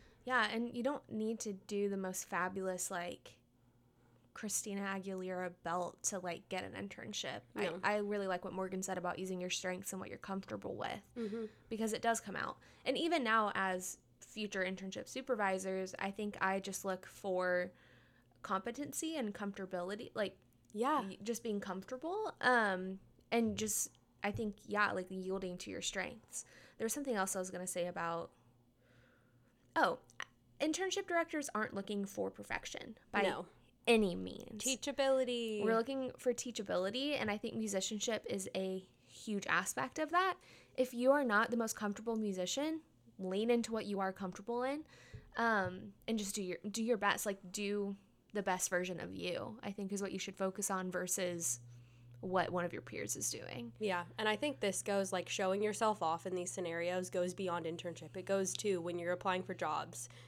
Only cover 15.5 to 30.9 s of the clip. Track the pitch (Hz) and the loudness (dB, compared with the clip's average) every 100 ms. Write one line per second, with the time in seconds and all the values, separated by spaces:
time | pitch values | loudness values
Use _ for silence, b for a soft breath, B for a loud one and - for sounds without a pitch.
15.5 | 190 190 190 185 - 196 196 208 202 190 | 2 2 -2 -2 -4 -4 -2 -6 0 2
16.5 | 196 190 190 196 185 - - 202 185 180 | 2 -2 -4 -2 -4 -6 -8 -2 2 4
17.5 | 180 185 - B B B B B - - | 2 0 -6 B B B B B -12 -2
18.5 | 190 240 240 294 - 320 320 214 202 202 | 0 0 -4 -4 -4 -2 -2 -2 -2 -4
19.5 | 196 185 180 180 208 - 220 196 - _ | -4 -4 -4 -2 -4 -6 -2 -2 -4 _
20.5 | - - 208 254 302 196 - 208 226 233 | -20 -8 0 2 4 0 -4 -4 -2 0
21.5 | 202 202 190 - 254 320 403 427 - 254 | -2 -2 -4 -6 -6 -2 -2 -2 2 4
22.5 | 247 208 185 185 190 - - - 233 226 | 6 6 2 -2 -6 -12 -20 0 2 4
23.5 | 202 214 - - - _ _ 208 202 214 | 2 0 0 -2 -6 _ _ -2 -2 -2
24.5 | 196 - 208 208 196 185 190 185 190 190 | -4 -2 2 2 2 -2 -4 -2 -2 -4
25.5 | 180 - 185 - 196 180 220 - - - | -6 -6 -4 -4 -2 -4 -6 -12 -12 -12
26.5 | B B B 220 294 269 214 190 196 185 | B B B -2 -2 0 2 2 0 -2
27.5 | 180 180 185 175 175 170 170 - - - | -4 -4 -2 -2 0 -2 -2 -4 -12 -20
28.5 | - _ _ b b b b b b b | -20 _ _ b b b b b b b
29.5 | b b 302 214 - - - - _ _ | b b 4 4 4 -6 -14 -14 _ _
30.5 | - 311 311 381 | -2 0 2 0